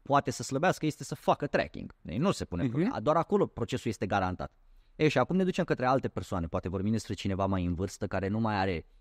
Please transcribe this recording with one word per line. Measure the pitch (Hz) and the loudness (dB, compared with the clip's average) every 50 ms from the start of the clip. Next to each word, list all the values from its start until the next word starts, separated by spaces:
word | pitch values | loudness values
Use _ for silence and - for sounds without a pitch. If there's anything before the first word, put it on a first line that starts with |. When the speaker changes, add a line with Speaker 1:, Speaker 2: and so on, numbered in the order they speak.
Speaker 1:
poate | _ - 139 143 - - | _ 2 2 2 2 2
să | - - 120 | -4 -4 -4
slăbească | - 135 135 170 185 147 - - | -2 -2 2 2 2 2 2 0
este | 156 - - 143 | -2 -2 -4 -8
să | - 151 | -10 -10
facă | - - 196 165 - 143 139 | -4 2 2 2 2 2 0
tracking. | - - - - - - 90 - - _ | 2 2 0 0 -4 -12 -12 -12 -14 _
Deci | - 80 78 113 | -12 -6 -4 0
nu | 151 - | 2 2
se | - - 92 | 2 0 -4
pune | - 87 87 | -4 -2 -2
Speaker 2:
Mhm. | 87 120 | -2 0
Speaker 1:
problema. | 117 147 180 247 - 110 | 0 0 0 0 0 -2
Doar | 107 143 156 | 0 2 2
acolo | 170 202 - 202 202 160 | 2 2 2 2 2 2
procesul | 113 - - 120 - 131 - - 117 | 2 0 -6 -4 -4 -4 -4 -2 -4
este | 104 - 110 | -4 -2 -2
garantat. | 92 104 101 92 92 90 - 71 - _ _ _ - - - _ _ _ | 0 2 2 2 0 -2 -4 -6 -10 _ _ _ -20 -20 -20 _ _ _
Ei, | - 156 151 | 2 2 4
și | - 135 | 4 4
acum | 120 - 170 | 2 2 2
ne | 185 185 | 0 2
ducem | 180 - - 170 | 0 0 -2 0
către | - 151 - 127 | 0 0 0 2
alte | 127 135 131 117 107 | 2 2 2 0 -2
persoane. | - 107 92 - 101 90 82 80 | -6 -6 -6 -4 -4 -4 -4 -2
Poate | - 90 - 90 | -2 -4 -2 -2
vorbim | 87 95 95 107 | -4 -2 0 0
despre | 113 107 - - 101 | 0 -2 -2 -6 -8
cineva | - - 98 95 92 98 | -4 -2 -2 0 0 0
mai | 98 98 92 87 | 0 0 0 0
în | 87 87 | 0 0
vârstă | 80 98 98 - - 107 - | -2 -2 -4 -4 -6 -6 -4
care | - 92 95 95 | -4 -2 -2 -2
nu | 104 110 | -2 0
mai | 113 110 107 | 0 0 0
are | 98 92 95 87 78 - - - - | 0 0 0 0 -2 -6 -10 -20 -20